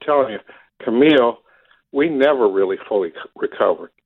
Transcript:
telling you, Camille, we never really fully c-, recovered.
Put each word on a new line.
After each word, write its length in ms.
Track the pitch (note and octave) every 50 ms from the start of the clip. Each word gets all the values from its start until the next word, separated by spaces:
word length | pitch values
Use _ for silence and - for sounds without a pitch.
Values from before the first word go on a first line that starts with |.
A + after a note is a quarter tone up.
| -
telling 280 | D3+ D3 C#3+ B2+ A2
you, 60 | G#2+ G2+ - - - - _ _ _ _
Camille, 560 | - B2 A2+ B2 C#3+ D#3 D3+ C3+ A#2+ A#2 A2+ - _ _ _ _ _ _ _ _ _ _
we 160 | - C#3 D3 E3+
never 400 | D3+ C3 C3+ D3+ D3 C3 A2+ G2+
really 280 | F#2+ G2 G2 F#2 G2 - - -
fully 220 | A2 G2+ F2+ E2
c-, 200 | - - - - _
recovered. 540 | - - - - - G#2+ F#2+ E2+ - F2 - _ _ _